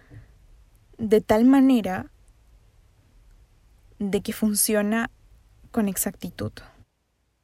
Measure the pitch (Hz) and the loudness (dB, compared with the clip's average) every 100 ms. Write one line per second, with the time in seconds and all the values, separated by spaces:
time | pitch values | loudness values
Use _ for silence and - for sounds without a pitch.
0 | _ - - _ _ - _ _ _ - | _ -20 -20 _ _ -20 _ _ _ -8
1 | 220 214 - 214 240 269 262 254 190 185 | 0 2 2 4 6 6 6 2 0 -8
2 | 269 _ _ _ _ _ _ _ _ _ | -12 _ _ _ _ _ _ _ _ _
3 | _ _ _ - _ _ _ _ _ - | _ _ _ -20 _ _ _ _ _ -10
4 | 202 196 190 - 220 208 - 214 208 226 | -4 -4 -6 -4 -2 -2 -2 0 0 -2
5 | 233 _ _ _ _ _ - - 202 190 | -4 _ _ _ _ _ -10 -4 -4 -2
6 | - - 185 - 104 - - _ _ _ | -6 -8 -14 -10 -12 -12 -20 _ _ _
7 | _ _ _ _ | _ _ _ _